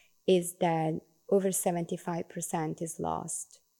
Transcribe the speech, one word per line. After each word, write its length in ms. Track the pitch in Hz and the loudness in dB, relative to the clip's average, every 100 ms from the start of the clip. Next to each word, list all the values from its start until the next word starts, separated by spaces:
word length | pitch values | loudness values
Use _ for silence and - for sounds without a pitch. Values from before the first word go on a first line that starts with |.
| _ _ - | _ _ 2
is 300 | 185 175 - | 4 2 0
that 320 | 175 160 160 170 - _ - | 0 2 0 -2 -6 _ 2
over 220 | 196 190 | 4 4
seventy-five 760 | 180 196 175 170 180 - 170 - | 2 0 0 -2 -4 -4 -4 -6
percent 520 | - 165 175 156 165 | -8 -4 -2 -2 -4
is 180 | 165 - | -6 -4
lost 600 | 165 - 165 - - - _ | -4 -2 -4 -8 -10 -18 _